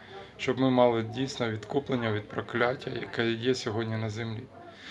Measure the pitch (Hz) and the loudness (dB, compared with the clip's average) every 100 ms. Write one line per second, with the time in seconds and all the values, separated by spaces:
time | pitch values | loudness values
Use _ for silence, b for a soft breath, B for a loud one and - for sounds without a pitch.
0 | B B B - - 123 131 127 123 113 | B B B -4 -2 2 4 8 6 6
1 | 110 120 135 - 117 107 - 143 139 127 | 0 -4 -4 -2 -2 -2 -2 -2 0 0
2 | 113 107 - 120 107 117 120 135 - 123 | 0 -2 -2 -6 -4 2 2 2 -6 -6
3 | - - 117 113 123 123 120 107 113 110 | -4 0 0 2 0 0 -2 -2 -2 -2
4 | 110 107 113 110 104 - B B B | -4 -4 -6 -6 -10 -16 B B B